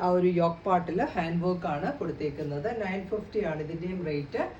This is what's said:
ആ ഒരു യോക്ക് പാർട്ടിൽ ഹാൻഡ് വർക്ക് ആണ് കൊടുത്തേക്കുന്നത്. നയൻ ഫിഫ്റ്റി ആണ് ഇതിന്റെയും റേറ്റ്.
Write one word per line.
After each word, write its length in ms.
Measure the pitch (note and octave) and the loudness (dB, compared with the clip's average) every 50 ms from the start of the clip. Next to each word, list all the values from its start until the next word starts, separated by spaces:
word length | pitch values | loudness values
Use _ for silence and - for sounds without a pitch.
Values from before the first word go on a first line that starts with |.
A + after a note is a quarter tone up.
ആ 60 | F3+ F3+ | 4 4
ഒരു 180 | F3+ F3+ F3 | 6 6 6
യോക്ക് 380 | F#3 F3+ E3+ E3+ E3 E3+ - - | 6 6 6 4 4 2 0 2
പാർട്ടിൽ 380 | G3 F#3 F3 E3+ - E3 G3 | 2 2 2 2 0 0 0
ഹാൻഡ് 420 | C#4 D4+ - G3 E3 E3+ E3+ E3+ F3 | 0 0 0 -2 -2 0 0 2 2
വർക്ക് 220 | F3+ F3+ F3 - | 2 0 0 0
ആണ് 320 | E3+ D3 D3 D#3 - - - | -2 -2 -2 -2 -2 -2 -2
കൊടുത്തേക്കുന്നത്. 880 | F#3 D#3+ C#3 - D#3 D3 C#3 D#3+ D3 C#3+ C#3+ C#3+ C#3+ A3+ A#3 A3 G3+ | -4 -4 -4 -2 -4 -4 -4 -4 -4 -4 -4 -2 -2 -2 -2 -2 -2
നയൻ 200 | F#3 F#3+ G3 F3+ | -2 -4 -4 -4
ഫിഫ്റ്റി 380 | - G#3+ - - - - G#3+ F#3 | -4 -4 -4 -4 -4 -2 -2 0
ആണ് 160 | D#3+ D#3 D#3 | 0 -2 -4
ഇതിന്റെയും 460 | D3+ D3+ E3 D#3 F3+ F#3 F#3+ F3+ D#3 | -4 -6 -6 -6 -4 -4 -4 -4 -2
റേറ്റ്. 420 | D#3 D3 C#3+ C#3 - - B3+ F#4 - - | -2 -2 -2 -2 -2 -2 -2 -2 -4 -6